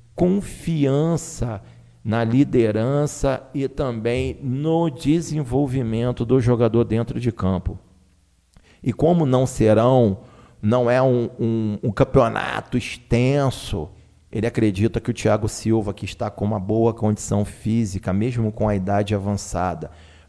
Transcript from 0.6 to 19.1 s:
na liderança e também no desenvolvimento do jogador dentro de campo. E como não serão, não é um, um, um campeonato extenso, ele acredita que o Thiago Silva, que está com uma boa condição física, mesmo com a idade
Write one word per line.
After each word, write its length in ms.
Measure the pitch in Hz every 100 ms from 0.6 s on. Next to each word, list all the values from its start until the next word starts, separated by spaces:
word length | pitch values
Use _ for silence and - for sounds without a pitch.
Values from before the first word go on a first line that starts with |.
| - 165 139 139 160 170 - - 117 107 - - - _
na 220 | - 113
liderança 1160 | 113 127 143 131 110 104 117 143 147 - 139 131 -
e 140 | 143 135
também 720 | - 139 117 113 123 131 -
no 480 | 139 131 156 165 165
desenvolvimento 1300 | 127 135 165 160 151 127 127 143 131 113 113 120 123
do 160 | 117 131
jogador 420 | 120 117 113 113
dentro 380 | 110 110 117 -
de 100 | 120
campo. 480 | - 92 92 - 92 _ _ _ _ _ _ _ - _ _
E 100 | 113
como 320 | - 151 175
não 220 | 143 127 131
serão, 760 | - 110 107 120 131 113 95 - - - -
não 300 | 107 123 120
é 100 | 123
um, 280 | 131 123 117 -
um, 400 | 113 113 107 104
um 80 | 113
campeonato 840 | 101 135 139 117 104 127 113 - 123
extenso, 1120 | - - - 117 127 143 135 - - 95 76 - - _ _
ele 160 | 113 113
acredita 520 | - 110 95 101 123
que 120 | -
o 40 |
Thiago 320 | 113 110 107 107
Silva, 460 | - 110 113 104
que 140 | 98 98
está 240 | - 107
com 120 | -
uma 160 | 104 107
boa 360 | 92 110 113
condição 500 | 113 107 104 - 104
física, 680 | 104 - 110 113 107 95 -
mesmo 360 | 95 117 120 110
com 160 | 107 107
a 80 |
idade 400 | 101 92 101 104